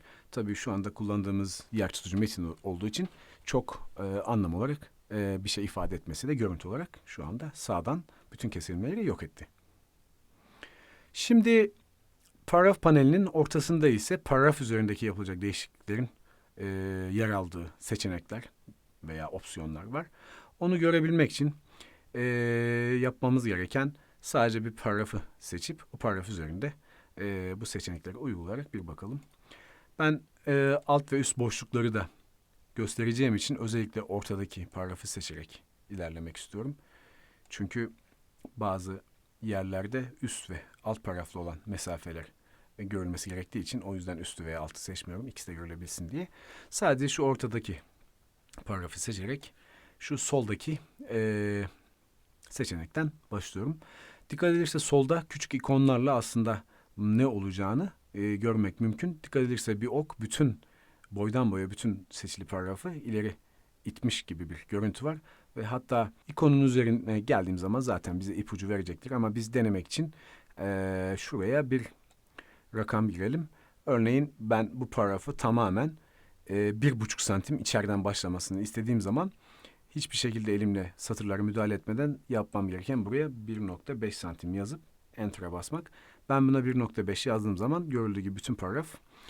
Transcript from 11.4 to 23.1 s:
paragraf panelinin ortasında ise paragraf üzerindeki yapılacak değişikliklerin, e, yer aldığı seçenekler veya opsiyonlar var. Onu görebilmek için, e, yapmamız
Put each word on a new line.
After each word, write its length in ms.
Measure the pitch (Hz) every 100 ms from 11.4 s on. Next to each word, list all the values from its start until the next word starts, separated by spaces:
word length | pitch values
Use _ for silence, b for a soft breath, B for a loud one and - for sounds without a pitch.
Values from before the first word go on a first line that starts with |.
| 220 226 214 - _ _ _ _ _ _ -
paragraf 360 | 175 185 190
panelinin 440 | 170 156 135 175 190
ortasında 640 | 160 147 160 143 165 151
ise 280 | 110 - 185
paragraf 440 | - 135 143 -
üzerindeki 460 | 123 113 107 101 110
yapılacak 360 | 98 95 92
değişikliklerin, 640 | 101 95 - _ - 104 123 - b b b -
e, 100 | 98 95 95 95 92
yer 160 | 98 110
aldığı 380 | 101 90 85 82 -
seçenekler 640 | - 104 98 90 - 110 - _ - - _ _
veya 240 | 80 80 78
opsiyonlar 560 | 92 - - 78 78
var. 220 | 98 135 165 B B B B -
Onu 180 | 175 180
görebilmek 520 | 165 165 160 165 143
için, 240 | - 147 147 B B B B B
e, 80 | 123 123 120 120 117 120 120 120 123
yapmamız 460 | 127